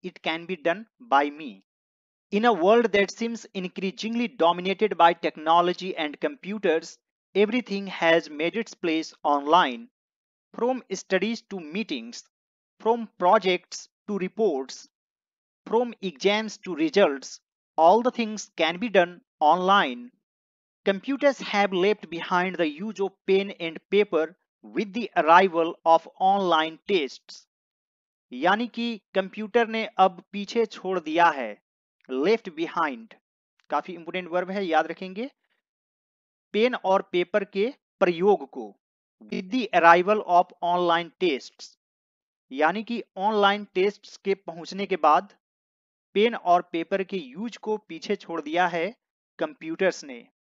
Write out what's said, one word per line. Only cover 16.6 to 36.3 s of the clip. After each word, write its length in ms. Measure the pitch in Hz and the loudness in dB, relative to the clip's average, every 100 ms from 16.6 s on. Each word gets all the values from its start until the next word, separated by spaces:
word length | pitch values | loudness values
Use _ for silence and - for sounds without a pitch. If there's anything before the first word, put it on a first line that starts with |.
| - | -10
to 100 | 160 | -2
results, 640 | 160 175 185 139 131 - _ _ _ - | 0 4 4 2 -10 -20 _ _ _ 4
all 240 | 165 214 | 6 6
the 140 | 240 - | 2 -2
things 300 | 220 214 - - | -6 -6 -14 -2
can 180 | 160 175 233 | -2 -2 2
be 40 | |
done 300 | 196 175 175 _ _ 151 | 2 2 -2 _ _ 2
online। 580 | 175 180 196 160 123 123 _ _ _ _ _ _ _ - | 4 4 4 2 -4 -14 _ _ _ _ _ _ _ -2
Computers 540 | 196 - 269 285 269 - | -2 -4 0 0 0 -4
have 260 | 208 202 190 190 | 0 0 2 0
left 240 | 208 170 | 0 -6
behind 460 | 165 160 180 185 175 | -12 -2 0 0 -2
the 160 | 165 | -2
use 340 | 147 214 190 190 | -2 -10 -6 -6
of 80 | _ - | _ 0
pen 240 | 190 196 - | 2 2 -8
and 200 | 170 160 _ | -10 -10 _
paper 340 | 196 202 160 160 175 _ _ 107 | 2 2 0 -2 -6 _ _ -10
with 280 | 110 208 | -6 -4
the 160 | 190 233 - | -6 -4 -2
arrival 560 | 156 170 196 165 165 165 165 | 6 6 6 0 -4 -2 2
of 260 | 165 - _ 190 | 2 2 _ 0
online 460 | 202 185 160 160 160 - | 0 2 0 0 -6 -2
tests। 560 | 196 131 - _ - _ _ _ _ _ _ _ _ _ | -2 -2 -8 _ -20 _ _ _ _ _ _ _ _ _
यानी 340 | 123 160 208 240 | -4 0 0 -2
कि 340 | 226 233 220 _ | -6 -6 -6 _
कंप्यूटर 540 | 190 190 208 214 240 226 | -4 -4 -8 -2 0 0
ने 180 | 226 220 - | -2 -6 2
अब 240 | 190 180 _ | 2 2 _
पीछे 340 | 202 202 233 220 | -10 -6 -2 -2
छोड़ 340 | - 190 185 | -4 -6 -4
दिया 300 | 160 156 170 | -2 2 4
है, 340 | 143 117 101 _ _ _ _ _ | 2 -8 -10 _ _ _ _ _
left 400 | 131 160 220 190 | -2 0 0 -2
behind, 640 | 156 165 - 156 123 113 - _ _ _ _ _ | -8 -6 -2 -4 -4 -16 -20 _ _ _ _ _
काफी 240 | 147 - | -6 -6
इंपॉर्टेंट 340 | 175 165 175 180 | -14 -10 -10 -4
वर्ब 220 | 175 180 | -4 -4
है, 120 | 190 190 | -6 0
याद 220 | 156 160 | 0 0
रखेंगे, 420 | 165 185 185 262 _ _ _ _ _ _ _ _ _ _ | -6 -12 -10 -12 _ _ _ _ _ _ _ _ _ _